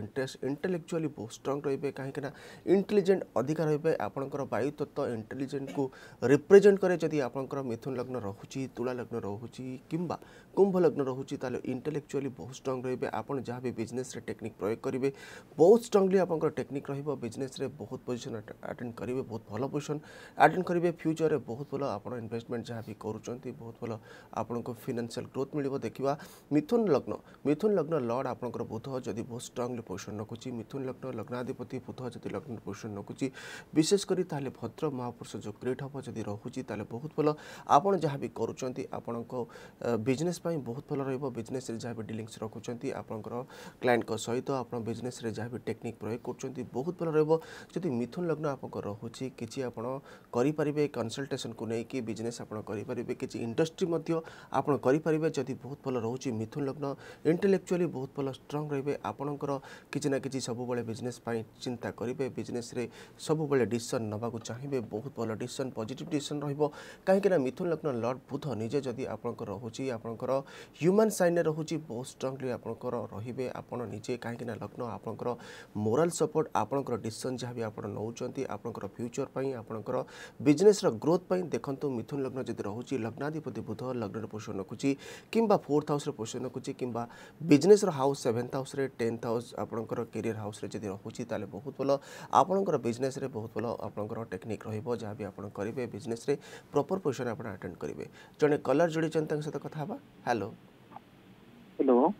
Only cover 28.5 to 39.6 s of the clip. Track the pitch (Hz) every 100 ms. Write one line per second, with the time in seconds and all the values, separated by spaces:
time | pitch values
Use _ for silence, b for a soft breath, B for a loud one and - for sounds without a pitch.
28.5 | 113 110 110 139 131 120 104 117 117 -
29.5 | 123 123 120 110 92 - 107 107 120 131
30.5 | 117 - 139 131 127 131 120 104 123 123
31.5 | 127 117 127 - 120 127 113 98 98 -
32.5 | 104 - 98 113 101 - 120 131 B B
33.5 | B B 147 156 196 - 185 175 143 131
34.5 | - 113 - 156 127 123 120 123 110 107
35.5 | - 123 127 139 139 123 110 104 104 120
36.5 | 131 - 101 101 117 151 - 151 151 B
37.5 | B - 139 196 185 151 139 120 - 117
38.5 | - 127 131 - - - 117 117 127 113
39.5 | B